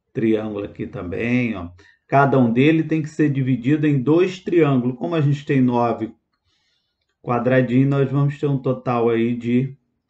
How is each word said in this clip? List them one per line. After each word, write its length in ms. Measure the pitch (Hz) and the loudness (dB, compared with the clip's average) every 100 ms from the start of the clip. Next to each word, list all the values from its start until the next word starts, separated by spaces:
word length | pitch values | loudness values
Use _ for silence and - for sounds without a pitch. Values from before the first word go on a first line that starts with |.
| _ | _
Triângulo 520 | - 113 107 110 101 | -4 0 0 -2 -8
aqui 220 | 101 - 104 | -10 -10 -12
também, 680 | 107 90 98 117 123 120 98 | -10 -10 -6 -2 0 -2 -4
ó. 120 | 87 - _ _ _ | -10 -16 _ _ _
Cada 320 | 139 135 135 | 2 4 4
um 140 | 120 | 2
dele 300 | 117 143 160 | 4 4 2
tem 180 | 151 160 | 0 -4
que 60 | 151 | -4
ser 220 | - 151 | -2 0
dividido 560 | 135 127 123 117 151 151 | 0 -2 -2 0 0 2
em 160 | 139 | 0
dois 360 | 123 165 185 - | 2 2 2 -2
triângulos. 580 | - 175 147 131 123 127 | -2 2 2 2 -2 -4
Como 160 | 170 | -4
a 60 | 165 | -2
gente 240 | 147 143 | 0 -2
tem 160 | - 139 | -2 0
nove 540 | 127 120 120 110 110 - _ _ _ _ _ _ _ _ _ _ | 2 2 0 -2 -8 -10 _ _ _ _ _ _ _ _ _ _
quadradinho, 640 | - 120 117 131 117 127 139 | -6 -2 2 2 2 2 2
nós 220 | 139 135 | 2 0
vamos 280 | 139 143 143 | 0 0 0
ter 80 | 147 | -2
um 120 | 135 | -2
total 500 | 135 127 - 120 117 | -2 -4 -4 0 0
aí 260 | 117 117 | 2 0
de 420 | 120 117 123 135 - _ _ | -2 -2 0 -2 -6 _ _